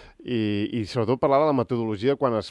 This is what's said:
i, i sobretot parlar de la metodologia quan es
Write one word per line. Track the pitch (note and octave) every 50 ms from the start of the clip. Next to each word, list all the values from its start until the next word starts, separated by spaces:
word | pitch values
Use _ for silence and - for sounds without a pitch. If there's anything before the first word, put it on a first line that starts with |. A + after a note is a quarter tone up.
| - - - - -
i, | - B2 A2+ G#2+ G#2 G#2 G2+ G#2+ -
i | - A#2+ G#2 -
sobretot | - B2 A2 G#2 C3+ B2
parlar | - D3 C3+ C#3
de | D#3 D#3
la | C#3 C3
metodologia | A2+ - B2+ A#2 A2+ A2 G#2+ F#2+ A2+ C3+ C#3
quan | - C#3 B2 A#2 G#2+
es | - -